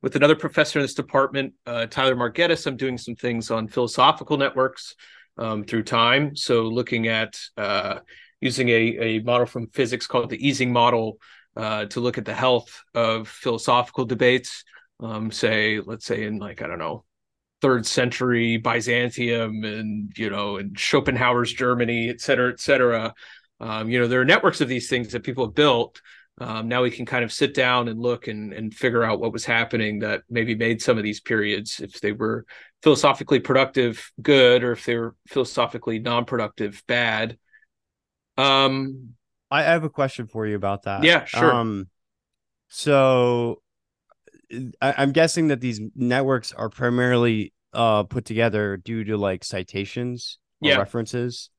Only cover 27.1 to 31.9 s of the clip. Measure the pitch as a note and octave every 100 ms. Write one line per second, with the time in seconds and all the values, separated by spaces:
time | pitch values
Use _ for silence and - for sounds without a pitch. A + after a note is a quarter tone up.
27.1 | B2+ A#2 - C#3+ C#3+ B2+ B2 A#2+ A2+ A#2+
28.1 | A#2+ - G#2+ G#2+ - A2 - C3 A#2 A2+
29.1 | G#2+ A2+ A2+ - A#2 A#2 A2+ G#2+ G#2 G#2+
30.1 | G#2 _ A#2+ A2+ A2 A#2 A#2 - A2+ G#2+
31.1 | G#2 - A2+ G#2 G#2 A2 - G2+